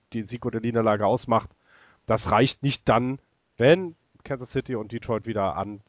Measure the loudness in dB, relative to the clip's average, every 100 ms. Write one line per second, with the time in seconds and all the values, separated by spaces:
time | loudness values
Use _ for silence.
0 | _ -10 -8 -8 -6 -4 -2 0 2 2
1 | 2 0 0 0 -2 _ _ _ _ _
2 | -2 -2 2 4 4 0 -4 -2 2 2
3 | 2 -6 _ _ _ 2 4 4 0 -12
4 | _ _ -10 -10 -6 -6 -4 -6 -6 -8
5 | -4 -4 -4 -2 -2 -2 -6 -10